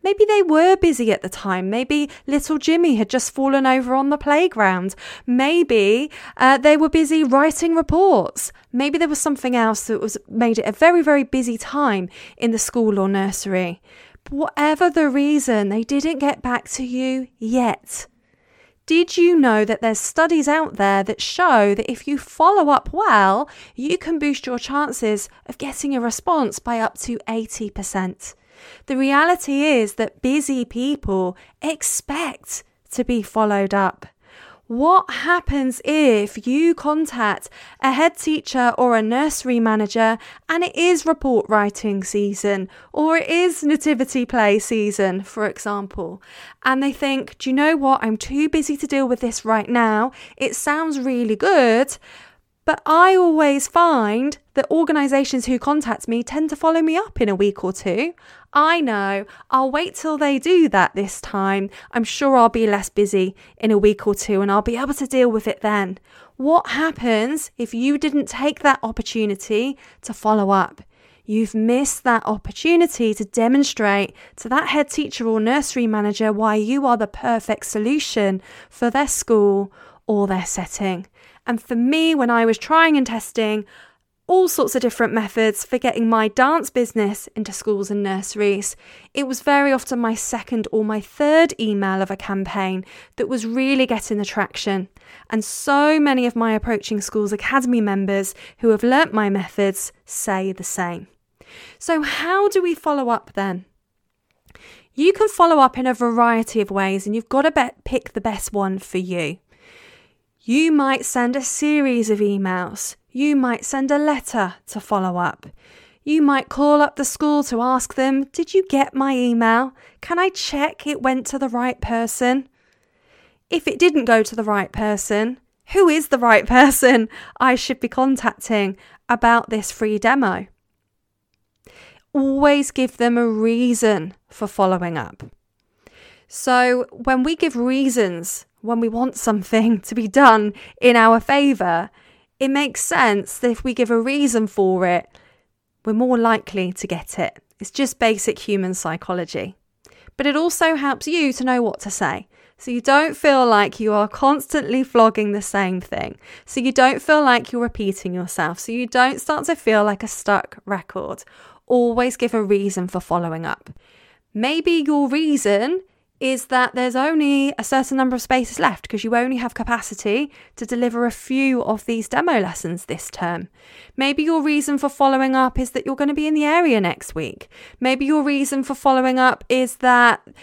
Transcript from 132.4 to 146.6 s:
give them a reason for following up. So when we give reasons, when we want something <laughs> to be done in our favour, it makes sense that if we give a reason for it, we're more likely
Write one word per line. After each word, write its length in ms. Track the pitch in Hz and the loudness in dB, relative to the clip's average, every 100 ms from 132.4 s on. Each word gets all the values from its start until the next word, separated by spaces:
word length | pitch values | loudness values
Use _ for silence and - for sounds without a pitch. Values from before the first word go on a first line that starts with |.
| 285 285 277 | 4 2 0
give 260 | - 254 - | -2 -2 0
them 200 | 240 233 | 0 2
a 100 | 233 | 0
reason 880 | 214 226 233 247 226 226 196 165 - _ | 0 0 0 0 0 0 0 -4 -14 _
for 200 | - 208 | -10 -8
following 500 | - 190 180 175 160 | -2 0 0 -2 -6
up. 260 | 110 - - _ _ _ _ _ _ - - _ _ | -8 -12 -20 _ _ _ _ _ _ -20 -20 _ _
So 600 | - - 247 247 247 - | -8 0 2 4 2 -2
when 320 | - 240 262 | -6 -2 0
we 120 | 269 330 | 0 0
give 200 | 330 240 | -2 0
reasons, 920 | 247 262 269 240 196 170 180 - - _ | -2 0 0 2 0 -2 -8 -12 -14 _
when 180 | 220 233 | -4 -2
we 100 | 233 | -2
want 280 | 226 254 - | -2 -4 -2
something 640 | - 214 185 226 220 214 | -2 -2 0 2 2 2
<laughs> 80 | - | -2
to 60 | |
be 140 | 226 214 | -6 -2
done 460 | 269 277 220 208 202 - - | 4 6 6 2 -4 -14 0
in 140 | 247 233 | 4 6
our 240 | 226 226 | 6 4
favour, 720 | - 277 285 240 180 170 196 _ _ _ _ - | 2 2 2 2 0 -2 -4 _ _ _ _ -4
it 100 | 269 | -2
makes 320 | 277 285 - | 0 -2 -4
sense 560 | - 339 240 202 - - | -2 2 2 2 -2 -4
that 140 | 247 | -2
if 120 | 226 | -2
we 100 | 262 | -4
give 180 | 233 233 | -2 0
a 100 | 233 | 0
reason 460 | 233 285 285 226 220 | 0 0 2 2 0
for 380 | - 190 185 180 | 0 0 2 0
it, 200 | 175 - _ _ _ _ _ _ _ - | 0 -4 _ _ _ _ _ _ _ -4
we're 80 | |
more 240 | 220 254 240 | 0 2 2
likely 560 | 226 220 - 196 | 2 0 -4 -6